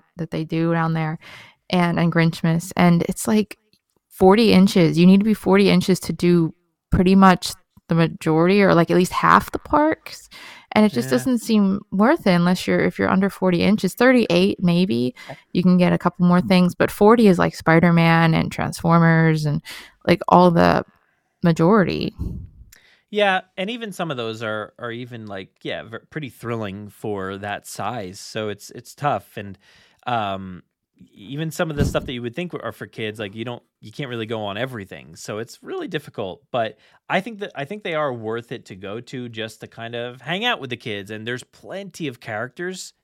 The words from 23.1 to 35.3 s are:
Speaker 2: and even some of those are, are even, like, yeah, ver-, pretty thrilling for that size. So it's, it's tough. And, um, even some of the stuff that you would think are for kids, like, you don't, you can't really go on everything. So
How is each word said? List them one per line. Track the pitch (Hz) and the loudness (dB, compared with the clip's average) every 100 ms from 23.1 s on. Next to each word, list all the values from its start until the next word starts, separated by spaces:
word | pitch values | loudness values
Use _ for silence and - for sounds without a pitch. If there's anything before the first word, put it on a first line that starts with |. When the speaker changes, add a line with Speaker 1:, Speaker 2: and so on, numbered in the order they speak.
| 208 202 185 - - | -2 0 0 -4 -10
Speaker 2:
and | 190 | -8
even | 240 220 | -8 -12
some | 180 165 | -8 -6
of | 127 | -6
those | 113 110 | -6 -6
are, | 110 107 104 - | -6 -6 -10 -12
are | 120 | -12
even, | 117 123 117 107 | -12 -12 -16 -14
like, | 98 95 _ | -14 -14 _
yeah, | 147 82 | -10 -10
ver-, | 73 117 _ | -12 -18 _
pretty | 160 131 | -14 -14
thrilling | - 117 117 101 98 104 | -12 -10 -8 -8 -10 -16
for | - 113 101 95 98 | -12 -8 -6 -8 -8
that | 104 98 - | -10 -12 -12
size. | - 101 120 92 98 | -10 -8 -8 -12 -14
So | - 110 107 | -12 -8 -8
it's, | 98 - | -8 -16
it's | 123 - | -20 -20
tough. | - 143 104 _ 110 | -6 -4 -4 _ -16
And, | 101 92 _ _ _ _ 123 | -16 -18 _ _ _ _ -6
um, | 117 101 98 92 90 _ _ _ _ - | -6 -4 -8 -12 -16 _ _ _ _ -20
even | _ 104 143 160 | _ -14 -8 -8
some | - 160 | -6 -6
of | 143 | -2
the | 135 | -2
stuff | 151 143 | -2 -6
that | |
you | 120 | -10
would | 120 175 | -10 -8
think | 180 | -10
are | 147 113 | -10 -12
for | - 107 | -12 -16
kids, | - 110 113 | -10 -10 -8
like, | 104 | -12
you | 110 120 | -10 -12
don't, | 120 _ _ | -12 _ _
you | 107 | -20
can't | - 131 | -14 -10
really | 117 110 | -8 -8
go | 110 | -6
on | 104 98 | -6 -6
everything. | 131 117 95 80 67 85 | -8 -10 -14 -18 -20 -18
So | - | -12